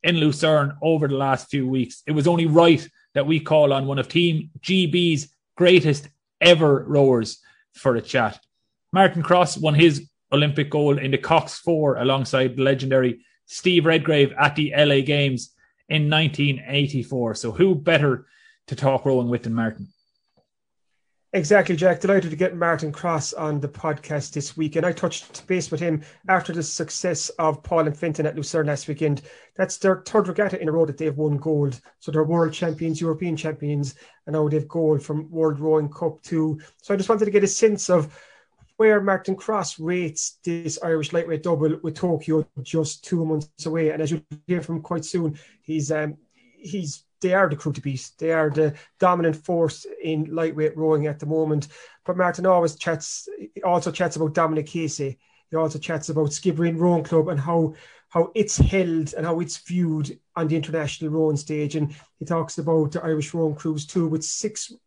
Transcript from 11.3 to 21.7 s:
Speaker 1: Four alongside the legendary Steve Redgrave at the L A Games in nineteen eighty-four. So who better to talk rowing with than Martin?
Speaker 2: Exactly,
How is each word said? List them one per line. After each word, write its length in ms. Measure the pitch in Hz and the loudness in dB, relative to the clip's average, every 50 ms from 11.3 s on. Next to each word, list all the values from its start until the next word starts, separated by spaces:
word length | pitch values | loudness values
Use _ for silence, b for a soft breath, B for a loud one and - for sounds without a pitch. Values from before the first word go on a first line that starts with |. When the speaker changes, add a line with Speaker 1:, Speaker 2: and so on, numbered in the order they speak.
| 165 165 156 - - - | 2 2 2 0 -12 -8
Speaker 1:
Four 380 | - - 170 156 151 143 131 | -2 -2 0 2 2 0 0
alongside 600 | 110 120 131 135 135 131 - - 131 131 131 120 | 2 2 2 2 0 0 0 2 2 2 2 0
the 60 | 131 131 | 0 2
legendary 640 | 135 135 131 135 135 135 131 127 127 120 b b b b b b | 2 2 0 0 2 2 2 2 2 0 b b b b b b
Steve 400 | _ - - - 185 180 170 151 | _ -16 -2 0 4 4 4 4
Redgrave 460 | 165 160 165 143 165 156 147 143 139 - - | 6 4 4 2 2 4 4 4 2 4 2
at 160 | 143 143 147 | 2 2 2
the 180 | 156 151 147 147 | 0 -2 0 4
L 200 | 143 151 147 143 | 4 4 6 4
A 100 | 139 135 | 2 2
Games 500 | 143 147 143 143 139 131 120 - - _ _ _ _ _ _ _ _ | 2 0 2 2 0 0 -2 -6 -10 _ _ _ _ _ _ _ _
in 200 | 156 156 147 147 | -2 0 0 2
nineteen 540 | 151 156 160 151 143 - 143 143 139 120 107 123 | 2 2 2 0 0 0 0 0 0 -2 -6 -4
eighty-four. 680 | 139 143 143 135 143 131 117 - 139 127 120 113 107 | 0 0 0 0 -2 -4 -6 -4 -4 -2 -2 -2 -4
So 160 | - - 117 | -4 -6 -8
who 240 | 104 - 180 196 185 | 0 2 4 4 4
better 520 | 147 143 175 165 143 147 143 127 120 - b b b b b b b b - | 2 2 2 4 4 4 2 0 0 -4 b b b b b b b b -14
to 80 | 127 | -10
talk 280 | - - 135 135 127 - | 0 0 2 2 2 2
rowing 240 | 139 135 127 123 120 | 2 2 2 2 0
with 140 | 123 120 - | -2 -2 -2
than 120 | 117 113 | -4 -2
Martin? 340 | 120 117 113 110 - 98 - _ _ _ _ _ _ _ _ _ _ _ _ _ _ _ _ _ _ _ _ _ _ _ _ _ _ _ _ - | -2 -2 -2 -4 -8 -16 -18 _ _ _ _ _ _ _ _ _ _ _ _ _ _ _ _ _ _ _ _ _ _ _ _ _ _ _ _ -2
Speaker 2:
Exactly, 400 | 190 156 147 208 202 180 - | -2 2 6 6 6 6 4